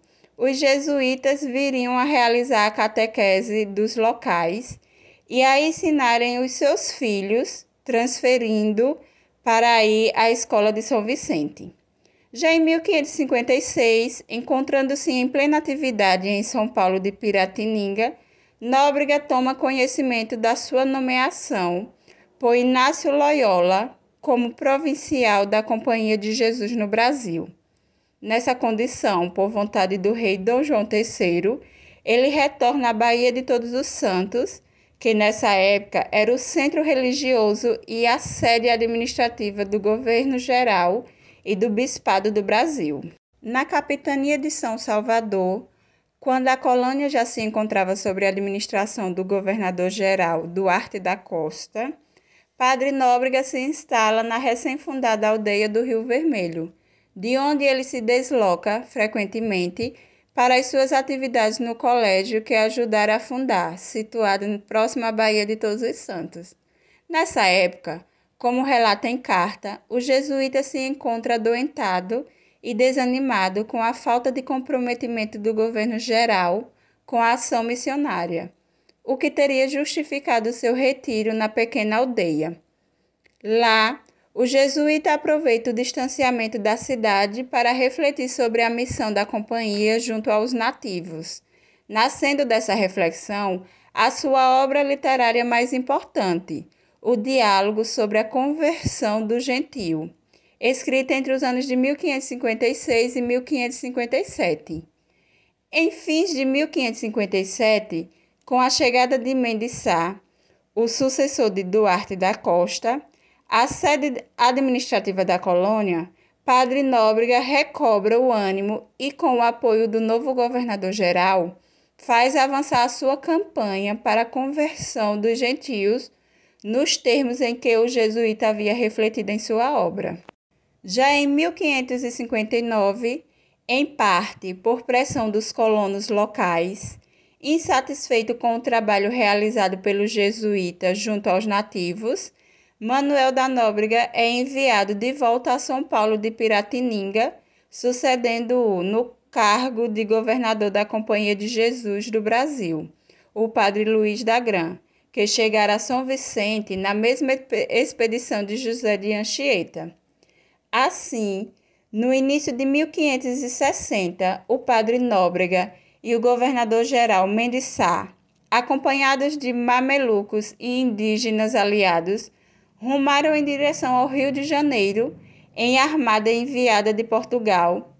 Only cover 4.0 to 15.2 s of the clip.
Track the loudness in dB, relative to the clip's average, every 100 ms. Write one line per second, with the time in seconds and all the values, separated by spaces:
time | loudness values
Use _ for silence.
4 | 0 0 -2 0 0 -4 -8 -16 _ _
5 | _ _ -4 2 4 4 2 0 0 2
6 | 4 2 2 -2 -4 0 2 2 -2 -4
7 | -2 -2 0 0 -2 -8 -18 _ -4 -2
8 | 0 0 2 2 2 0 2 2 0 -2
9 | -10 _ _ _ 0 4 4 4 4 4
10 | 2 2 2 2 0 2 2 0 -2 -2
11 | -2 -4 -4 -4 -4 -8 -20 -20 _ _
12 | _ _ _ -2 2 4 4 2 2 0
13 | 0 -2 0 0 2 0 0 2 4 4
14 | 0 -4 -10 -8 -2 -2 0 0 0 -2
15 | -2 0